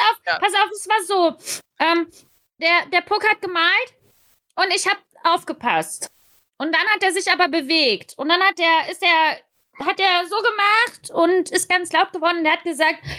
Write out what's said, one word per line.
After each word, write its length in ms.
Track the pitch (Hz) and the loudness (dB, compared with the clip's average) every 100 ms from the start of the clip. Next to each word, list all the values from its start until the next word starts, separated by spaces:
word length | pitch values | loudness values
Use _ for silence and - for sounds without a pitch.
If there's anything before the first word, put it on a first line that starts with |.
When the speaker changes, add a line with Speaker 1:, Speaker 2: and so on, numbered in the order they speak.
| 440 | 0
Speaker 1:
auf, 60 | 466 - | 0 -4
Speaker 2:
Ja. 120 | 330 | -2
Speaker 1:
pass 140 | 403 | 0
auf, 160 | 392 403 | 0 0
es 140 | 415 370 | -2 -2
war 180 | 427 359 | -2 0
so. 300 | 392 330 - - - _ _ | 2 2 0 -12 -12 _ _
Ähm, 280 | 311 339 330 - _ _ _ _ | 0 0 -2 -10 _ _ _ _
der, 260 | 330 349 285 | 2 2 2
der 100 | 349 | -2
Puck 260 | 349 415 415 | 0 -2 0
hat 140 | 415 | -2
gemalt 520 | 381 349 339 403 508 _ _ _ _ _ _ - | -2 0 2 0 -2 _ _ _ _ _ _ -4
und 120 | 381 349 | 0 0
ich 100 | 370 | -2
hab 100 | 403 _ - | -4 _ -4
aufgepasst. 880 | 339 349 - - 240 165 165 - - _ _ _ _ _ | 0 0 -2 -6 -2 -2 -2 -10 -14 _ _ _ _ _
Und 160 | 294 | -2
dann 120 | 330 403 | 0 0
hat 100 | 415 | 0
er 80 | 381 | 0
sich 180 | 370 381 | 0 -2
aber 160 | 359 349 | 0 2
bewegt. 680 | 320 269 320 277 196 - - | 0 0 0 2 0 -6 -8
Und 120 | 285 | -2
dann 120 | 349 | 2
hat 180 | 381 392 | 2 2
er, 320 | 330 320 - | 2 2 0
ist 100 | 359 | -2
er, 360 | 349 330 311 - _ _ _ - 285 | 0 2 2 -2 _ _ _ -8 -6
hat 140 | 381 | 0
er 280 | 381 359 349 | 0 0 -2
so 60 | 403 | -2
gemacht 760 | 440 427 403 440 480 - - | -2 0 2 2 0 -4 -8
und 380 | - 339 370 349 | 0 2 2 0
ist 180 | 359 - | -4 -2
ganz 240 | 359 349 | -2 0
laut 220 | 330 381 | 0 0
geworden. 260 | 359 320 339 | 0 -2 0
Und 60 | 311 | 0
er 60 | |
hat 120 | 339 | -2
gesagt, 360 | 339 294 320 320 - | -4 0 0 0 -10